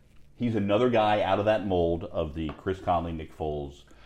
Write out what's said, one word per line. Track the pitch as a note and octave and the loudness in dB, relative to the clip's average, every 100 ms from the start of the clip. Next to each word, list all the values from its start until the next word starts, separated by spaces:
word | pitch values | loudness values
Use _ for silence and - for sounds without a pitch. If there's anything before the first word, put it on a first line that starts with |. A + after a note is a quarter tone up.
| - - - - | -20 -20 -20 -6
He's | A#2+ | -2
another | A2 G2+ G#2 B2+ | 0 2 4 4
guy | A2+ G#2+ G#2+ | 4 4 2
out | F#2 G2 | 2 2
of | G2+ | 2
that | G#2+ G2 | 2 2
mold | F2+ E2+ E2+ | 2 2 0
of | - G2 D#2+ | -4 -4 -4
the | D2 D#2 - | -4 -6 -6
Chris | - F#2 | -6 -4
Conley, | - F2 E2+ | 0 0 -2
Nick | E2 D#2 - | -6 -10 -8
Foles. | D#2 D2 C#2+ - - - | -6 -6 -8 -12 -20 -20